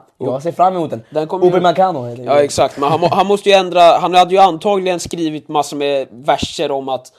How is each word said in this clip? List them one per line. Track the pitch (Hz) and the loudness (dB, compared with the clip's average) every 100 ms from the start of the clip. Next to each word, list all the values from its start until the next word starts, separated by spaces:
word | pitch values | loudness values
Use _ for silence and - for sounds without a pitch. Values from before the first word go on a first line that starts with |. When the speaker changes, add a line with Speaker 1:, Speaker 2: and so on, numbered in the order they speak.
| _ - | _ -10
Speaker 1:
Jag | 131 127 | -6 -6
ser | 160 | -6
fram | 143 185 185 | 0 0 0
emot | 151 | -6
den. | 117 - | -8 -8
Speaker 2:
Den | 151 156 | -6 -4
kommer | 185 180 | 0 2
ju | |
Speaker 1:
Upamecano | 180 175 170 190 151 120 | 2 2 2 0 -2 -8
heter | 123 | -10
det. | 123 | -2
Speaker 2:
Ja, | 143 | 0
exakt, | 143 - 139 - | 0 0 -2 -2
men | 143 | -2
han | 160 | 0
må-, | 170 | 0
han | 185 190 | 0 0
måste | 202 196 | 0 4
ju | 196 | 2
ändra, | 180 175 | 4 4
han | 170 131 170 | 6 4 2
hade | 180 180 185 | 2 4 4
ju | |
antagligen | 190 160 208 202 180 175 | 4 2 -2 -2 -2 -4
skrivit | - 170 160 151 147 | -6 -6 -6 -6 -4
massor | 156 139 147 | -4 -4 -4
med | 143 139 131 | -2 -2 -6
verser | 113 151 143 - - 147 | -6 -2 -2 -4 -6 -4
om | 139 135 | -4 -6
att | 131 - | -8 -10